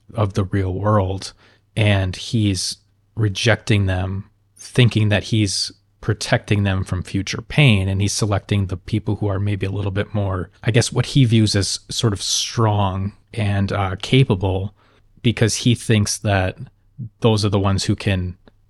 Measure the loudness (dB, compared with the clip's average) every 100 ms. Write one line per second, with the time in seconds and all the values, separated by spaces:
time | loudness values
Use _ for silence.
0 | -10 -4 -2 -2 -2 -2 -2 -2 2 2
1 | 2 -4 -8 -16 _ _ _ 0 2 2
2 | 0 -4 -4 0 2 0 -4 -8 _ _
3 | _ -4 -2 0 0 2 2 0 2 -2
4 | -4 -6 -10 _ _ _ -4 2 4 4
5 | 2 2 0 0 0 -2 -6 -10 _ _
6 | -4 -4 0 -2 0 0 0 0 -2 -6
7 | -4 -6 -4 -8 -4 2 4 4 2 0
8 | -2 -2 -2 -2 -2 -2 -2 -6 -4 -4
9 | -2 -4 -2 -2 -2 -2 -4 -4 -4 -4
10 | -4 -2 -2 -4 -6 _ 0 2 2 0
11 | 0 4 4 6 4 2 -2 -4 -8 -2
12 | -2 -2 -4 -4 -4 0 0 2 0 -2
13 | -6 -8 _ -4 -2 0 0 -2 -4 -6
14 | 0 2 4 2 0 -2 -6 -10 _ _
15 | _ _ -2 2 0 0 0 0 2 2
16 | 0 -2 0 0 0 -6 -14 _ _ -16
17 | -16 _ 2 2 2 2 2 0 0 -2
18 | 0 -2 -4 -10 _ -20